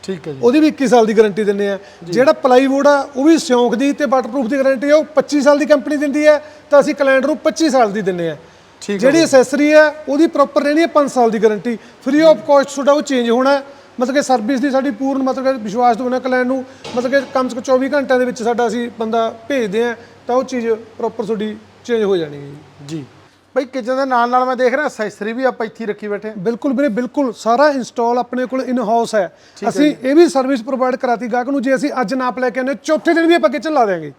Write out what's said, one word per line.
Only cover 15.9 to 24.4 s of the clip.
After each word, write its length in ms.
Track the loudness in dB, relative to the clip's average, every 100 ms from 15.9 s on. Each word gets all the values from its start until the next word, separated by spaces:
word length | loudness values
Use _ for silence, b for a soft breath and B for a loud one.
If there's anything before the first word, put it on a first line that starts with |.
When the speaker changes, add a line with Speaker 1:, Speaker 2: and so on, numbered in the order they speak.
| 0
Speaker 2:
ਦਿਵਾਉਂਦੇ 180 | -2
ਹਾਂ 60 | -4
ਕਲਾਇੰਟ 260 | -2 -2 -2
ਨੂੰ, 180 | -4 -6 B -10 -6
ਮਤਲਬ 140 | -2
ਕਿ 160 | -2 -2
ਕਮ 140 | -4 -4
ਸੇ 60 |
ਕਮ 60 | -6
ਚੌਵੀ 320 | -2 0 0
ਘੰਟਿਆਂ 260 | -2 0 0
ਦੇ 60 |
ਵਿੱਚ 180 | -2 -4
ਸਾਡਾ 240 | -4 -2 -2
ਅਸੀਂ 240 | -2 -8 -8
ਬੰਦਾ 360 | -4 -2 -4 -6 -6
ਭੇਜਦੇ 360 | -4 -2 -2
ਹਾਂ, 100 | -4 -6 B B -4
ਤਾਂ 100 | -2
ਉਹ 80 |
ਚੀਜ਼ 240 | -2 -6 -4
ਪ੍ਰੋਪਰ 560 | -4 -6 -8 -8 -6
ਤੁਹਾਡੀ 320 | -6 -6 -6 -10 -18 -20
ਚੇਂਜ 180 | -4 -2
ਹੋ 140 | 0 -2
ਜਾਣੀ 200 | -2 -10
ਹੈ 100 | -16
ਜੀ। 100 | -20 -20 -20 -12
Speaker 1:
ਜੀ। 180 | -12 -12 -20 b b _ -6
ਬਾਈ, 80 |
ਕਿਚਨ 320 | -4 -6 -4 -4
ਦੇ 80 |
ਨਾਲ 260 | 0 0 2
ਨਾਲ 140 | 0